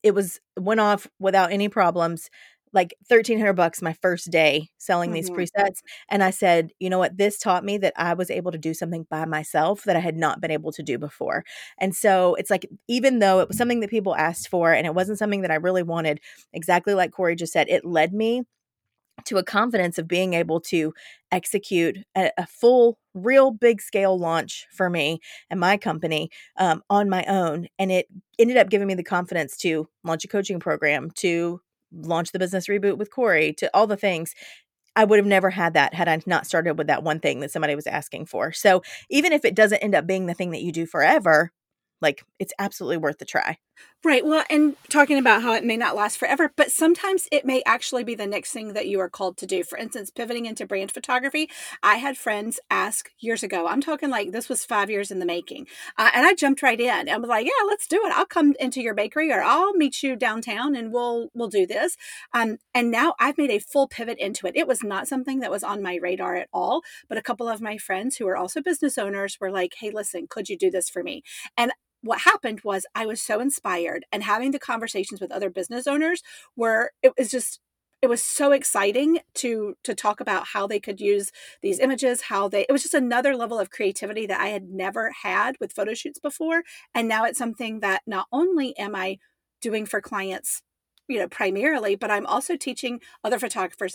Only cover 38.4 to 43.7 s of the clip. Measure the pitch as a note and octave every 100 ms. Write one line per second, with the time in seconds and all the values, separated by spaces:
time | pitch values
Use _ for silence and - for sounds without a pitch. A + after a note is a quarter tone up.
38.4 | C3 - G#3 F#3 - - - C#4 E4+ D4
39.4 | A#3 F#3 G#3+ G#3 G#3 F#3+ E3+ F#3+ F#3 E3
40.4 | F3+ E3 F3 E3 E3 D#3 D3+ D4+ F#3+ D#3
41.4 | E3+ _ _ _ _ - D#3 C#3+ - -
42.4 | F#3+ - G3 - D#3 E3 D3+ D3+ - -
43.4 | - D#3+ _